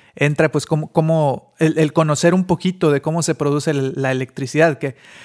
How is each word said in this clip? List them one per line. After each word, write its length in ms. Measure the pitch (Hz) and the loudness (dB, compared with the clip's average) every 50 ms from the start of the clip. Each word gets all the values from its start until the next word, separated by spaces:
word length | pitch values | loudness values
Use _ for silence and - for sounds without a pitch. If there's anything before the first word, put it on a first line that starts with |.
| _ _ _ | _ _ _
entra, 360 | - 143 147 147 - 156 147 | -2 -2 0 2 0 0 0
pues, 140 | - 147 - | 0 -2 -2
como, 260 | - 160 151 156 - | -2 -4 -4 -4 -2
como 640 | - 170 156 156 165 160 151 139 127 - - _ _ - | -2 0 0 2 0 0 0 0 -2 -4 -10 _ _ 0
el, 180 | 165 156 151 | 0 0 2
el 140 | 156 156 147 - | 2 0 0 2
conocer 400 | 165 160 156 147 - - 175 180 | 0 0 0 0 2 2 2 2
un 120 | 190 180 | 2 2
poquito 460 | 185 175 - - 185 180 - 180 151 | 0 -2 -2 -2 -4 -2 0 0 0
de 100 | 143 139 | 0 0
cómo 220 | - 160 160 170 151 | -2 -4 -4 -2 -2
se 120 | - 156 | -2 -2
produce 360 | - 151 143 143 147 135 160 | -2 -2 0 0 0 -2 -2
el, 220 | 151 139 135 135 - | -2 -2 -4 -4 -4
la 160 | 135 135 131 | -4 -2 -2
electricidad, 680 | 131 131 131 123 _ 143 139 123 - 147 160 165 143 | -2 -2 -4 -8 _ -10 -10 -4 0 2 2 2 2
que 180 | - 139 135 123 - - - - - | -2 -6 -8 -8 -12 -20 -20 -20 -20